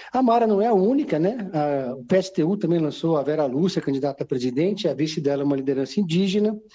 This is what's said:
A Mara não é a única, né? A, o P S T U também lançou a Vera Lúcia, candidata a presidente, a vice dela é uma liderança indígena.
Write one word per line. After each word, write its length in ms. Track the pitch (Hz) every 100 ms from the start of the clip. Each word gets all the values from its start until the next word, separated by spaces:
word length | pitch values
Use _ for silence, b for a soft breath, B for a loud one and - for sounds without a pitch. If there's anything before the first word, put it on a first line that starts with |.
| B
A 100 | 247
Mara 240 | 254 233 226
não 160 | 202
é 60 | 226
a 40 |
única, 460 | 208 190 277 302 156
né? 320 | 175 247 190
A, 440 | 156 147 143 127 123
o 80 |
P 120 | 123 190
S 160 | 185
T 120 | -
U 120 | 156 208
também 220 | 165 170
lançou 380 | 151 - 165 160
a 60 |
Vera 200 | 135 156 143
Lúcia, 360 | 127 185 170
candidata 400 | 147 139 139 135
a 40 | 139
presidente, 600 | 127 127 127 180 196 165
a 80 |
vice 260 | 131 156 -
dela 220 | 143 143
é 20 |
uma 120 | 143 139
liderança 420 | 135 135 135 -
indígena. 580 | 185 170 196 202 208 214 -